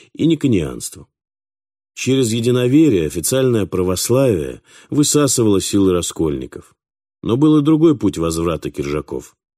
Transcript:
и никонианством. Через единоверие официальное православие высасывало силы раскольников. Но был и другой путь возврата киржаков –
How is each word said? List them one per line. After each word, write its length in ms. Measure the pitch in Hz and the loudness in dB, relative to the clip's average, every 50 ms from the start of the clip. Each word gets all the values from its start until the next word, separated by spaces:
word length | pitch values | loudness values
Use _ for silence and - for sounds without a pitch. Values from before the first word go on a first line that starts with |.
| - _ - | -20 _ -6
и 140 | - 147 | -2 0
никонианством. 800 | 160 165 147 - 135 113 90 76 67 62 58 - - - - 69 - _ _ _ _ _ _ _ _ _ _ _ _ _ _ _ _ _ | 0 0 0 0 0 0 0 -2 -4 -6 -10 -12 -14 -14 -16 -20 -20 _ _ _ _ _ _ _ _ _ _ _ _ _ _ _ _ _
Через 380 | - - 123 135 135 131 110 113 | -8 -4 -2 0 0 0 0 -2
единоверие 760 | 120 113 123 123 123 123 123 131 151 165 147 110 87 78 | -2 0 0 0 2 2 2 4 4 4 4 4 2 0
официальное 580 | 73 73 85 80 - 127 131 131 127 120 107 98 | -2 -4 -6 -4 -2 0 0 2 2 2 0 -2
православие 960 | 87 - 92 90 92 92 - - - 117 131 139 127 104 82 71 64 60 - _ _ - - - _ | -2 -2 -2 -2 -2 -2 -2 -2 0 0 2 2 2 0 0 -2 -6 -10 -14 _ _ -20 -20 -14 _
высасывало 680 | - 139 147 - - 147 147 - - - 117 107 101 95 | -2 -2 0 0 2 2 0 0 0 0 2 2 2 2
силы 320 | - - - 101 98 95 90 | 0 0 0 2 2 2 2
раскольников. 840 | 87 82 - - - 85 78 71 65 64 - - - - _ _ _ _ _ _ _ _ _ _ _ - | 0 -2 -6 -4 -4 -4 -2 -2 -4 -8 -12 -14 -18 -20 _ _ _ _ _ _ _ _ _ _ _ -6
Но 140 | 92 113 | -4 0
был 220 | 131 151 156 156 151 | 2 4 4 4 4
и 40 | 143 | 4
другой 340 | 156 160 156 160 170 147 | 2 2 4 4 2 2
путь 220 | 113 110 98 - 82 | 2 0 -2 -2 -2
возврата 520 | 82 82 80 82 85 85 80 73 - 73 | -2 -2 -2 -2 -2 -2 -4 -4 -6 -8
киржаков – 680 | - - 71 71 73 76 71 - 71 64 - - _ _ _ _ _ | -8 -8 -6 -6 -6 -6 -6 -8 -10 -12 -12 -14 _ _ _ _ _